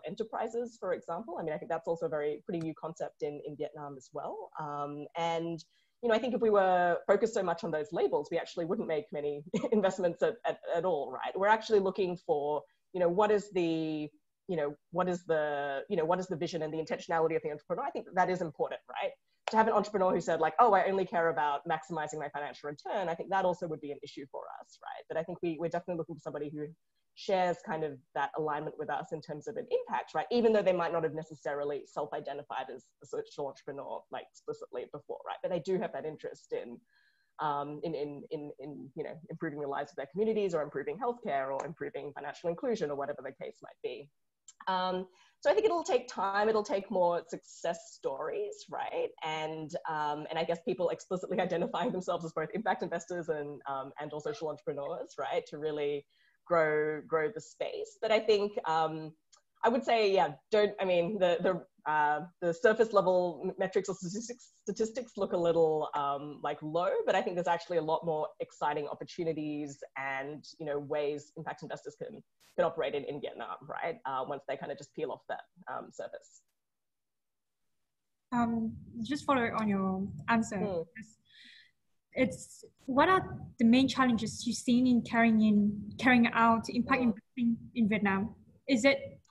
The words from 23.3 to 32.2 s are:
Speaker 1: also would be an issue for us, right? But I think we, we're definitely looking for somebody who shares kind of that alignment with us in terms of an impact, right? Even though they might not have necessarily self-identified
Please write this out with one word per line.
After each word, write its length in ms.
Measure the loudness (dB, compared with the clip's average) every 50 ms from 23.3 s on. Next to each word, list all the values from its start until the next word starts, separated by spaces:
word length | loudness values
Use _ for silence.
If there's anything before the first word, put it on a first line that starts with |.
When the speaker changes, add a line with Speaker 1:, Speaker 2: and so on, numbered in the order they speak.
| 0 2 2
Speaker 1:
also 220 | 2 0 0 -4 -6
would 140 | -6 -6
be 100 | -6 -8
an 80 | -10 -10 -12
issue 220 | -14 -14 -12 -12 -12
for 100 | -12 -12 -12 -12 -14 -14
us, 180 | -16 -20 -20 -18 -14
right? 200 | -14 -14 -12 -10 -6
But 100 | -6 -4
I 60 | -4
think 160 | -6 -6 -4
we, 160 | -4 -4 -2 -2
we're 100 | -2 -2
definitely 280 | -2 -4 -4 -4 -4 -4
looking 180 | -4 -6 -10
for 60 | -12
somebody 280 | -10 -8 -8 -6 -6 -8
who 180 | -8 -8 -8 -10 -10 -14 _ _ _ _ _ _ _
shares 420 | -10 -2 0 2 2 2 2 0 -2 -4
kind 180 | -6 -4 -4 -4
of 140 | -4 -6 -8 -14 _ -4
that 180 | -4 -2 -2 -2 -2
alignment 380 | -2 -2 -2 -2 -4 -6 -8 -6
with 120 | -6 -4
us 240 | -4 -4 -4 -6 -8
in 80 | -8
terms 260 | -8 -8 -10 -10 -8 -8
of 80 | -8
an 100 | -8 -4 0
impact, 420 | 0 0 0 0 -4 -4 -4 -2 -2
right? 120 | -2 -2 0
Even 200 | 2 4 6 6
though 100 | 6 6
they 120 | 6 4 4
might 180 | 4 2 0
not 120 | 2 0 0
have 100 | 0 -2
necessarily 680 | -4 -8 -10 -12 -10 -6 -4 -4 -2 -2 -4 -4 -6 -8
self-identified 800 | -8 -8 -6 -6 -4 -6 -8